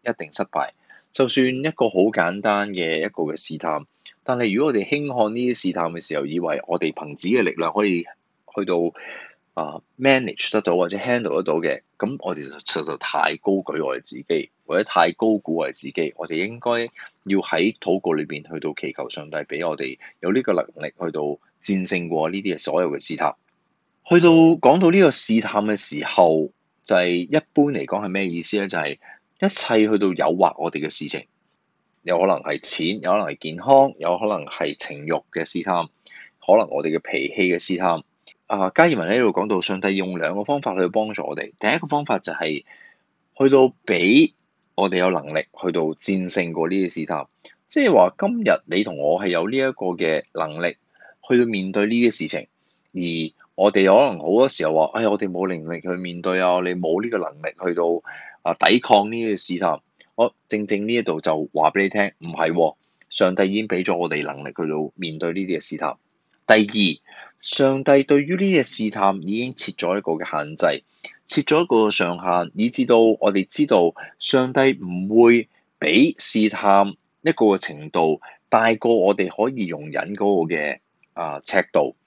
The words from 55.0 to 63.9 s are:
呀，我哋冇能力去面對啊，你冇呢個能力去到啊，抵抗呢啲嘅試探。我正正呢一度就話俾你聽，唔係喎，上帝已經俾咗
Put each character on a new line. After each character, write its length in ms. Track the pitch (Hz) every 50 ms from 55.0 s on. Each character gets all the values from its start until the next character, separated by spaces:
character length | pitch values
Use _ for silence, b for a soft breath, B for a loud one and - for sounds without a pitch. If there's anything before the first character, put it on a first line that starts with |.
| 117
呀， 60 | 104
我 60 | 104
哋 140 | 95 104 95
冇 160 | 90 87 95
能 260 | 95 92 82 78 80
力 80 | 85 85
去 80 | - 90
面 300 | 90 90 92 90 87 87
對 200 | 85 92 92 92
啊， 140 | 92 90 90 90
你 100 | 90 90 90
冇 260 | 90 87 80 82 95
呢 80 | 110 120
個 100 | 117 98
能 140 | 85 78 73
力 200 | 76 78 78 - - 92
去 100 | 90 85
到 100 | 85 85 85 85 82 - B B B B B B B
啊， 120 | B 85 85
抵 240 | - 85 85 107 123
抗 300 | - - 120 101 101 107
呢 60 | 117
啲 160 | 117 117 110
嘅 60 | 101 92
試 220 | - - 90 87
探。 200 | 95 82 76 - _ _ _ _ b b b
我 200 | - 117 120 - _ _ -
正 180 | 110 107 107
正 200 | 98 107 98 104
呢 60 | 110 120
一 80 | 120
度 180 | 104 - 80 80
就 280 | - 85 78 78 76 -
話 180 | - 80 78 78
俾 120 | - 98 98
你 40 | 98
聽， 240 | - 104 101 98 - _
唔 140 | 82 82 80
係 180 | 76 82 80
喎， 220 | 85 85 82 78 - _ _ _ _ _ _ -
上 260 | - - 104 92 92
帝 160 | 90 98 95
已 40 | 98
經 140 | 107 110 107
俾 160 | 98 90 90
咗 120 | 107